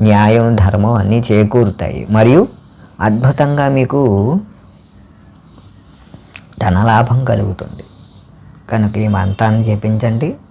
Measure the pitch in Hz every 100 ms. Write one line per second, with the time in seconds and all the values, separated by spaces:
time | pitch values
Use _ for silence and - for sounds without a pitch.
0 | 107 104 107 113 113 110 92 104 107 117
1 | 98 117 117 107 104 123 104 - - -
2 | - 107 113 151 262 - - - - -
3 | 107 110 131 - 143 143 139 135 123 143
4 | 131 98 107 185 208 - - - _ -
5 | - _ - - - - - - - -
6 | - - - - - - - 90 113 110
7 | 117 123 127 107 101 92 - - - -
8 | - - - - - - - 113 104 107
9 | 107 98 95 98 110 110 113 104 107 110
10 | 117 113 151 277 -